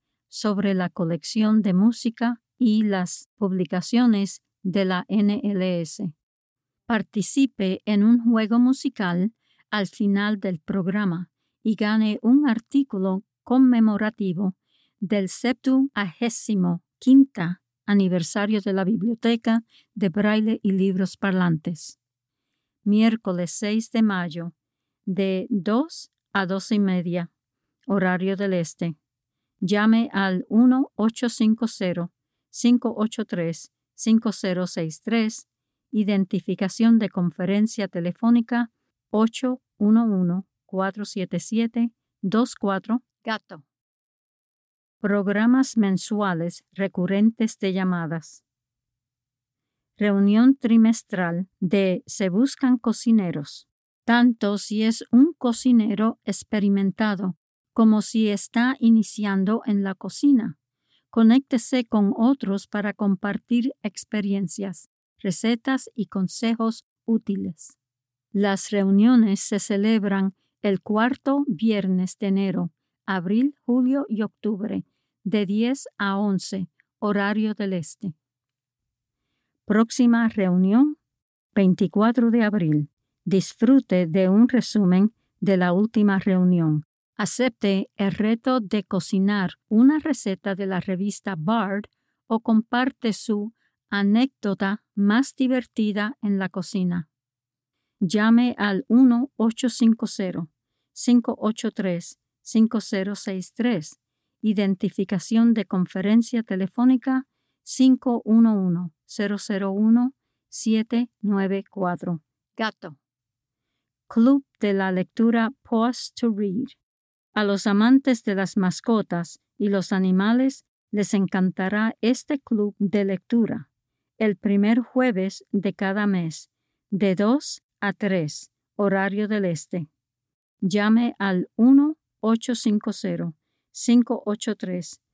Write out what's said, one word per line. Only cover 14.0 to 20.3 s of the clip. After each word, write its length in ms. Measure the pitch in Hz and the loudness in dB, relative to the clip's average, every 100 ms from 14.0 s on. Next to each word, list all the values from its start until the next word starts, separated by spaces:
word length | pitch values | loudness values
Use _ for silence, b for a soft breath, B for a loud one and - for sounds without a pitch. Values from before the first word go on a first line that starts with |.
| 214 - 196 170 196 - _ _ _ _ | -4 -4 -4 -2 -4 -6 _ _ _ _
del 300 | 180 208 190 | -4 -2 -2
septuagésimo 1500 | - 240 262 269 262 277 - 196 - 240 - - 208 180 175 - _ | -4 -4 -2 0 2 2 -2 -8 -4 -6 -4 -4 0 0 -2 -8 _
quinta 640 | - 269 269 - 170 180 _ _ - | 6 6 6 2 -6 -6 _ _ 0
aniversario 760 | 202 185 180 170 208 202 214 | 2 2 0 -2 -4 -2 -2
de 120 | 196 | -2
la 100 | 190 | -2
Biblioteca 800 | 190 214 214 226 226 233 226 226 - b b - | 0 -2 -2 -2 -2 -2 0 -2 -2 b b -4
de 140 | 196 | -2
Braille 500 | 208 214 | 0 0